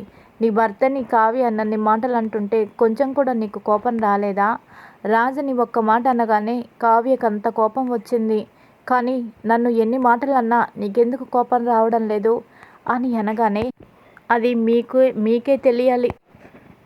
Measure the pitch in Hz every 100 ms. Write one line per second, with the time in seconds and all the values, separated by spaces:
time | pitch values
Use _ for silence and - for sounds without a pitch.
0 | 202 - _ - 226 214 220 202 262 277
1 | 226 233 220 247 240 214 214 214 214 220
2 | 247 240 220 220 202 226 208 - 226 220
3 | 269 269 262 233 214 202 - 208 247 233
4 | 214 202 202 196 202 240 _ - - -
5 | 202 226 247 269 277 247 233 240 220 226
6 | 254 240 226 214 208 247 - - 233 226
7 | 233 262 233 208 226 226 220 269 254 240
8 | - 240 220 214 - _ _ _ - 254
9 | 240 262 233 - 220 233 240 226 220 254
10 | 247 233 269 269 226 233 - - 208 214
11 | 233 254 254 247 240 247 240 226 226 226
12 | 220 214 214 233 - - - - - 240
13 | 254 226 208 220 226 202 240 - - _
14 | _ _ - 240 233 233 226 233 233 262
15 | 262 214 214 233 247 277 262 240 254 247
16 | 240 - _ - - - - _